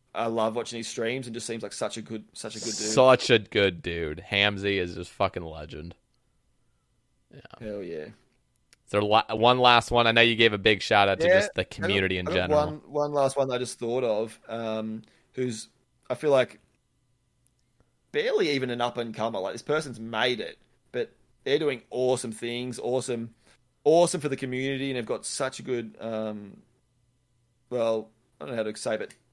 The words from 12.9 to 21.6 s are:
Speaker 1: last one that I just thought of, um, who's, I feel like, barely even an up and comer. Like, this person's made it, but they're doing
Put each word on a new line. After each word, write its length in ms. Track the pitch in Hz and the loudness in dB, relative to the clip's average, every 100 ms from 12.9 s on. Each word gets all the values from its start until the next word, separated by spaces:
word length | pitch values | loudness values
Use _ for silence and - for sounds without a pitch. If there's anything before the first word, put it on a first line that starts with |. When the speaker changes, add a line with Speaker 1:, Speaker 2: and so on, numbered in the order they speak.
| 147 147 | -4 -2
Speaker 1:
last 240 | 147 135 143 | 2 0 2
one 100 | 135 | -2
that 60 | |
I 40 | 123 | -2
just 200 | 123 - | -6 -6
thought 240 | 117 123 | -4 -2
of, 360 | 123 107 110 - - | 0 -2 -4 -8 -12
um, 540 | 113 113 110 110 110 - _ _ | -8 -6 -6 -6 -10 -14 _ _
who's, 340 | - 127 110 - _ _ _ - | -6 -6 -6 -12 _ _ _ -8
I 60 | 123 | -4
feel 140 | 151 | 2
like, 260 | 135 120 - _ _ _ _ _ _ _ _ _ _ _ _ _ _ _ | 4 2 -4 _ _ _ _ _ _ _ _ _ _ _ _ _ _ _
barely 380 | 147 214 415 170 | -4 -2 0 0
even 200 | 139 127 | 0 -2
an 100 | 120 | 0
up 160 | 120 120 | -2 -2
and 180 | 117 | -8
comer. 240 | 110 113 104 | -4 -4 -4
Like, 140 | 92 | -6
this 80 | 117 | -6
person's 380 | - 151 147 110 | -4 -4 -4 -12
made 400 | 113 113 127 117 | -6 0 0 0
it, 180 | 82 - _ _ _ | -6 -14 _ _ _
but 200 | 123 117 _ _ _ | -6 -6 _ _ _
they're 140 | 131 | -2
doing 240 | 147 | 0